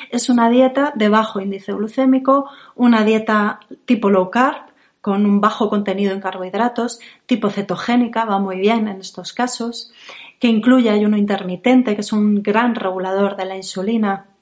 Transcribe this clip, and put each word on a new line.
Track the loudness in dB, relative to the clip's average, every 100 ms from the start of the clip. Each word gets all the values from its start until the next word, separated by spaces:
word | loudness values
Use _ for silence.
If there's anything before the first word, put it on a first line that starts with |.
| -8
es | -2 0
una | 2 4
dieta | 4 4 2 -2 0
de | 2
bajo | 2 0 -4
índice | -6 -8 -8
glucémico, | -6 -4 0 2 2 2 0 0 -12 -16
una | 0 4 4
dieta | 4 2 0 0 0 -4 -14 -8
tipo | -2 0 2
low | 2 2
carb, | 0 0 -2 -12 _ _ _
con | -4 0 2
un | 4
bajo | 2 0 -2
contenido | -2 -2 -2 -2
en | -2
carbohidratos, | -6 -8 -6 -2 -2 -2 -6 -8 -20 -16 -4
tipo | -2 -2
cetogénica, | -4 -6 -6 0 0 0 -2
va | -2 -2
muy | -2 -2
bien | 0 0 -2
en | -6
estos | -14 -16 -10
casos, | -4 -4 -4 -8 -10 -16 -20 -20 -20 -20 _
que | 0
incluya | 2 4 4 4
ayuno | 2 2 2
intermitente, | 0 -2 -4 -2 2 4 4
que | -2
es | -2
un | 0 2 2
gran | 0 0 0
regulador | -2 -4 -4 -4 0 0 -2
de |
la | -8
insulina | -10 -10 -6 -2 0 0 -2 -8 _